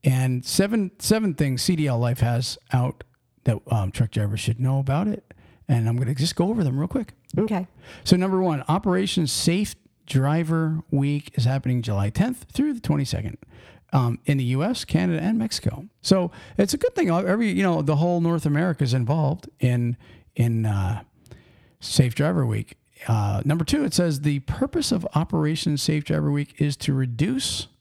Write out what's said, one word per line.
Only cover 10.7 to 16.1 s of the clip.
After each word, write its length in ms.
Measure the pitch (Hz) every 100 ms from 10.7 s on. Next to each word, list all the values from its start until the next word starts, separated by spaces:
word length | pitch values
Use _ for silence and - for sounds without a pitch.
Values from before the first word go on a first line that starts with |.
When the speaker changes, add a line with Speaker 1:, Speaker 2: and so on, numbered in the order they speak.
| 160 -
Speaker 1:
Week 400 | 139 139 147 -
is 120 | - 120
happening 360 | 135 127 123
July 300 | 113 101 101
tenth 340 | - 226 247 -
through 200 | - 302
the 80 | 240
twenty-second, 560 | - 147 135 - 104 107 - - - - _
um, 280 | 135 120 113 -
in 120 | 139
the 80 | 123
U 180 | 131
S, 220 | 185 254 -
Canada, 360 | 160 180 165
and 180 | 202 226
Mexico. 480 | 220 - - - 175 _
So 300 | -